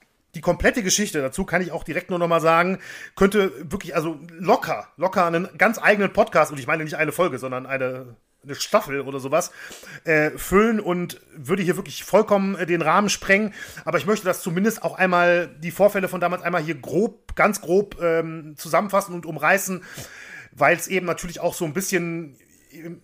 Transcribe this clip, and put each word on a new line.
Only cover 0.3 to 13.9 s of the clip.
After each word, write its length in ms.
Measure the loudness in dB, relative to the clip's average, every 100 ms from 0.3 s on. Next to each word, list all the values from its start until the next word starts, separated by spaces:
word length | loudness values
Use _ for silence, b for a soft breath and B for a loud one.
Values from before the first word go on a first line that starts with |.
| -4
Die 40 |
komplette 440 | 0 2 2 2
Geschichte 360 | 0 0 0 -2
dazu 240 | -4 -4
kann 160 | -2 -2
ich 120 | -2
auch 100 | -8
direkt 280 | -6 -8 -4
nur 100 | -2
noch 80 | 2
mal 120 | 4
sagen, 380 | 4 4 4 0 B B B 2
könnte 560 | 4 4 0 -2 -8
wirklich, 240 | -8 -4 -2
also 240 | -2 -6 -12 -6
locker, 480 | 2 2 2 -6 -8 -4
locker 280 | -2 2 2
einen 220 | 0 -2 0
ganz 240 | 2 4
eigenen 300 | 4 4 2
Podcast, 400 | 2 4 4 2
und 80 | 0
ich 80 | -2
meine 160 | -2
nicht 100 | -2
eine 160 | -2 -2
Folge, 300 | 2 0 0
sondern 260 | -6 -8 -6
eine, 480 | -4 -4 -6 -14 -20 _ _
eine 100 | -14
Staffel 460 | -10 0 0 0 -6
oder 180 | -6 -8
sowas, 320 | -2 -2 -2 B B B B -8
äh, 260 | 0 2 2
füllen 480 | -2 2 4 4 2
und 420 | 0 -2 -4 -10 _
würde 300 | -12 -4 0
hier 120 | 0 -2
wirklich 280 | -4 -12
vollkommen, 500 | 2 2 4 2 0
äh, 100 | -2
den 160 | -2 0
Rahmen 300 | 2 2 2
sprengen. 420 | -2 2 2 2 B B B
Aber 140 | -4